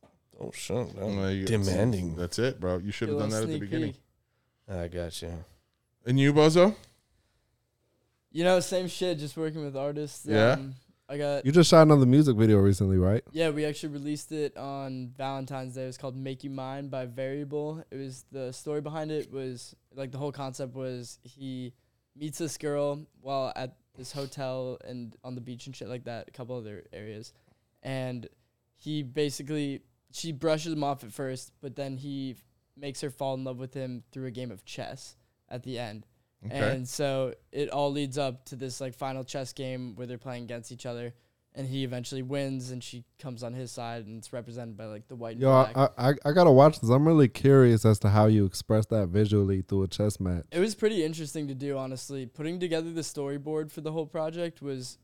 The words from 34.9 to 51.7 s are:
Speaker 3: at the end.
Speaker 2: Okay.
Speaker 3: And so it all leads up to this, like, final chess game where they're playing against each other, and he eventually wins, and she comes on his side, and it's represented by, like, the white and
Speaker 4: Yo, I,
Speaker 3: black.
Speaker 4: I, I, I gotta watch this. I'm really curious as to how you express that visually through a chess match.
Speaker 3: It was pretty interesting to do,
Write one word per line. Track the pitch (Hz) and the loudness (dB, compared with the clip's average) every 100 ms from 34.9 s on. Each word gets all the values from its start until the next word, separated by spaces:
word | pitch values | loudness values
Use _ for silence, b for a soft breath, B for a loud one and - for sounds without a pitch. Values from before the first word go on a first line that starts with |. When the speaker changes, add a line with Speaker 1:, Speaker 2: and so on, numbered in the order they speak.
| - - _ _ _ - | -12 -18 _ _ _ -14
Speaker 3:
at | 127 | -12
the | 131 120 | -10 -8
end. | 117 107 - _ _ _ 104 | -8 -12 -18 _ _ _ -8
Speaker 2:
Okay. | 139 107 | -2 0
Speaker 3:
And | 135 127 | -2 -6
so | - 139 135 131 - _ | -4 -2 -2 -4 -6 _
it | 131 147 | -6 -4
all | 143 143 | -2 -2
leads | 143 143 131 | -2 -4 -4
up | 135 127 - | -4 -6 -14
to | 127 | -12
this, | 131 123 | -10 -8
like, | 131 | -10
final | 120 135 131 | -8 -8 -8
chess | 131 143 127 | -8 -10 -10
game | - 131 127 123 | -10 -8 -8 -10
where | 98 123 | -10 -12
they're | 123 | -10
playing | 135 120 | -10 -12
against | 117 117 113 | -10 -12 -12
each | 120 127 | -14 -10
other, | 120 120 120 _ _ _ | -10 -10 -14 _ _ _
and | - 139 | -10 -6
he | 135 | -4
eventually | 131 123 120 135 | -4 -6 -8 -8
wins, | 127 143 135 135 123 | -6 -4 -4 -6 -8
and | 127 | -10
she | - 123 - _ | -12 -16 -18 _
comes | 135 117 | -14 -10
on | 120 | -10
his | 127 123 | -8 -10
side, | - 117 117 104 | -10 -10 -10 -12
and | 113 | -14
it's | 107 | -10
represented | 127 117 120 117 107 | -12 -10 -12 -12 -12
by, | |
like, | 110 107 - | -12 -14 -14
the | 123 | -10
white | 117 | -8
and | 117 | 2
Speaker 4:
Yo, | 135 | 8
I, | 131 131 | 8 6
Speaker 3:
black. | 127 139 - | 4 2 4
Speaker 4:
I, | 127 | 2
I, | 143 143 | 2 4
I | |
gotta | 165 175 | 8 10
watch | 131 151 - | 12 10 8
this. | 113 | 4
I'm | 127 151 | 6 8
really | 160 127 | 8 6
curious | - 139 135 123 110 | 6 8 10 10 8
as | 113 104 | 6 6
to | 104 | 6
how | 107 107 | 6 8
you | 107 | 6
express | 98 - - 110 107 | 4 0 0 0 2
that | 110 92 | 0 2
visually | 98 104 104 98 98 | 2 4 4 4 0
through | 90 98 | 0 0
a | 95 | 0
chess | - 104 - | 0 -2 0
match. | 90 87 - | -2 -4 -4
Speaker 3:
It | 170 | 0
was | 220 214 | 0 0
pretty | 214 214 | 0 0
interesting | 160 160 147 160 143 | -2 -4 -8 -6 -6
to | |
do, | 135 143 | -6 -6